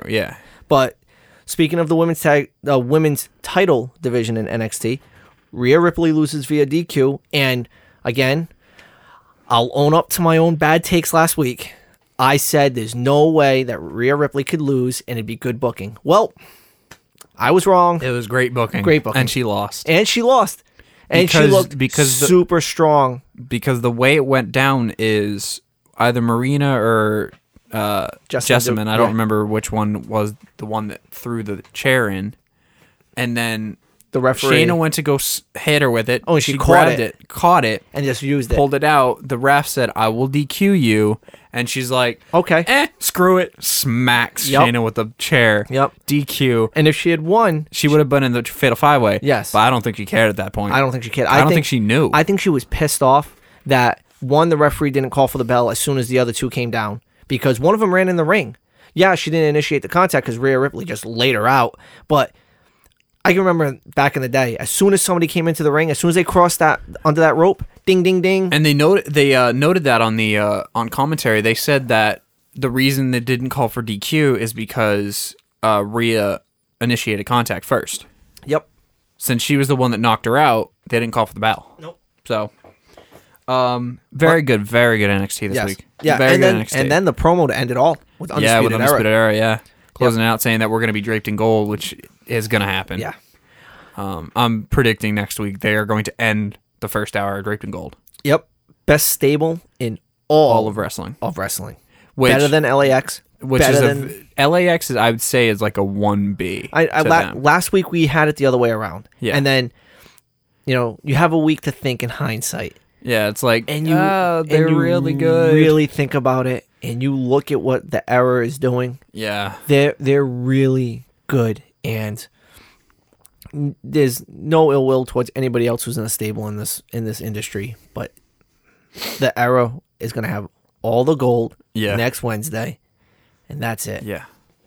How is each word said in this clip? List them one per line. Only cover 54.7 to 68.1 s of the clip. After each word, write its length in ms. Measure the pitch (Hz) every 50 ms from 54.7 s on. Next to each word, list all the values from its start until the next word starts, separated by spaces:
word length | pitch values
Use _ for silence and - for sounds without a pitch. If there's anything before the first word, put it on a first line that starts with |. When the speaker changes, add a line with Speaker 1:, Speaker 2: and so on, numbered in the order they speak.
| - - 156 143
Speaker 2:
didn't 200 | 131 139 131 127
call 160 | - 143 135 127
for 100 | - 139
the 60 | 123
bell 260 | 113 127 123 120 113
as 80 | 113 -
soon 180 | - - 139 135
as 100 | 120 113
the 100 | 127 127
other 140 | 127 120 110
two 140 | - - 127
came 200 | - - 123 117
down. 300 | 113 117 107 104 101 104 - _ _ _ _ _
Because 300 | 135 123 - 139 127 110
one 120 | 131 170 208
of 80 | 220
them 140 | 220 196 180
ran 140 | 185 185 185
in 60 | 180
the 80 | 170 160
ring. 320 | 151 190 214 151 110 - - _ _ _ _ _ _ _
Yeah, 200 | 156 185 190 185
she 160 | - - 156
didn't 180 | 156 165 160 151
initiate 320 | 147 151 143 - 156 139
the 80 | - -
contact 380 | - 170 185 180 - 143 -
'cause 100 | - 117
Rhea 220 | 113 127 135 135 127
Ripley 260 | 131 143 - - -
just 220 | 170 113 104 -
laid 280 | 107 117 113 120 135 127
her 120 | 107 107 120
out. 300 | 131 135 120 117 - - - - - - - _
But 240 | 151 143 127 - - _ _ _ _ _ _ _ _ _ _ _ _ _ _ _ _ _ _
I 80 | - 170
can 120 | 185 190
remember 340 | 185 175 165 156 143 131 - _ - -
back 220 | - 139 139 -
in 60 | 143 131
the 60 | 123
day, 280 | 120 135 131 120 113
as 120 | - 123 113
soon 240 | - - 190 202 196
as 80 | 185
somebody 280 | - - 180 175 170 147
came 180 | - 180 160
into 160 | 165 160 - 160
the 80 | 151
ring, 220 | 139 151 160 160 143
as 60 | -
soon 100 | - 175
as 80 | 165
they 80 | 185 175
crossed 340 | - - 185 175 175 - -
that, 220 | 170 156 143 - - - - - -
under 160 | 156 151 156
that 160 | 160 160 135
rope, 280 | 151 165 190 190 - - - _ - _
ding, 160 | - 190 185 175
ding, 180 | 185